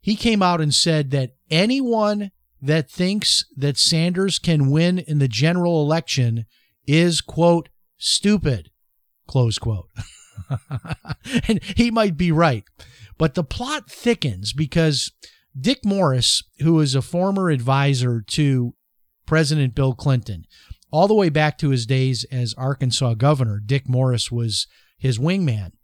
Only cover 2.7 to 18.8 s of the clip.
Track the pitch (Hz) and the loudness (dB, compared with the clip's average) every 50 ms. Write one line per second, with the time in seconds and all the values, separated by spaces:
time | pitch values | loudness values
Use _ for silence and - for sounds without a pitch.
2.7 | 151 160 147 _ - - 180 185 202 214 - - - - - _ - 135 135 143 | 0 0 0 _ -4 -2 -2 -2 -2 -2 0 0 0 -2 -2 _ -8 -4 -4 -2
3.7 | 139 - - - 170 160 165 180 180 180 190 196 - - - 175 165 151 139 135 | 0 0 0 0 2 0 0 0 0 0 -2 -2 -2 -2 0 0 2 2 4 2
4.7 | 143 156 170 175 180 180 131 - 156 147 139 127 107 107 139 160 175 180 175 175 | 4 2 2 2 0 -2 -2 -2 0 0 0 0 0 0 0 0 2 0 0 0
5.7 | 170 156 147 143 156 170 - - - 135 123 117 113 117 113 _ _ _ _ _ | 2 2 2 0 0 -2 -2 -4 -2 0 0 0 0 -4 -6 _ _ _ _ _
6.7 | _ _ _ - 143 160 175 175 165 151 - - - 160 170 170 170 170 165 - | _ _ _ 2 4 4 4 4 0 -2 -6 -6 -2 2 4 4 4 4 0 -6
7.7 | _ _ _ _ _ _ - - - - - 202 214 196 - 156 123 98 80 - | _ _ _ _ _ _ -4 -2 -2 0 2 2 2 2 2 -2 -2 -2 -6 -14
8.7 | _ _ _ _ _ _ _ _ _ _ _ - - 131 123 113 107 - - 113 | _ _ _ _ _ _ _ _ _ _ _ -2 0 2 2 2 0 -2 -4 -4
9.7 | 107 95 - _ _ - - - - - - _ _ - 90 _ 139 - _ _ | -4 -4 -8 _ _ -16 -16 -16 -20 -20 -20 _ _ -18 -10 _ -8 -8 _ _
10.7 | 143 120 - 165 156 _ _ - - _ _ 254 269 233 - - 226 175 - - | -12 -12 -8 -10 -12 _ _ -14 -14 _ _ -4 -4 -4 -2 0 -2 -2 -4 -4
11.7 | 190 - 233 240 220 226 220 202 160 143 180 175 156 156 170 156 127 107 - _ | 0 0 0 2 2 0 0 0 0 0 0 0 2 2 2 2 0 -2 -6 _
12.7 | _ _ - - - - - - - _ 160 160 - 180 160 - - - 247 262 | _ _ -20 -20 -20 -20 -20 -20 -4 _ -2 0 0 -4 -6 -6 -6 -8 -6 -6
13.7 | 302 294 214 - - - - 240 233 - - - 98 92 101 104 - 139 156 135 | -6 -8 -8 -14 -20 -4 0 0 0 0 -2 -4 -4 -6 -8 -8 -4 -4 -4 0
14.7 | - 170 160 156 147 127 - - _ _ - - _ _ _ _ _ 135 127 208 | 0 2 2 2 0 0 -4 -8 _ _ -20 -20 _ _ _ _ _ -4 -2 -2
15.7 | 277 - - 208 196 196 185 143 131 123 120 - - - - _ _ - 143 160 | -2 0 0 -2 0 2 2 2 2 2 0 0 -2 -2 -6 _ _ -2 0 2
16.7 | 165 156 151 139 127 135 123 - - 175 185 196 196 196 185 175 151 127 117 131 | 4 4 2 2 0 -2 -2 -2 -2 -2 0 0 0 0 0 0 0 0 0 0
17.7 | 135 139 139 143 139 123 127 123 120 117 104 - - - 151 139 135 127 120 120 | 2 2 2 2 0 0 0 -2 -2 -4 -6 -6 -2 0 2 2 2 0 -2 -4
18.7 | - _ | -6 _